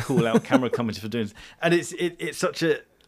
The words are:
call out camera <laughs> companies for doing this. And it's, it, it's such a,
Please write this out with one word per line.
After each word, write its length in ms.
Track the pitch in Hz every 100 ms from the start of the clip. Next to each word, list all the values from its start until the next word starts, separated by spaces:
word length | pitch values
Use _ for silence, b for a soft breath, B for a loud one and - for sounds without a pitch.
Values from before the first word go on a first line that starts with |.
call 280 | - 127 117
out 160 | 113
camera 260 | - 131 123
<laughs> 20 |
companies 280 | - 117 107
for 80 | 107
doing 180 | 117 104
this. 80 | - B B
And 120 | 170
it's, 180 | 170 151
it, 240 | 170 175 170
it's 180 | 170 139
such 240 | 180 -
a, 160 | 165 135 - _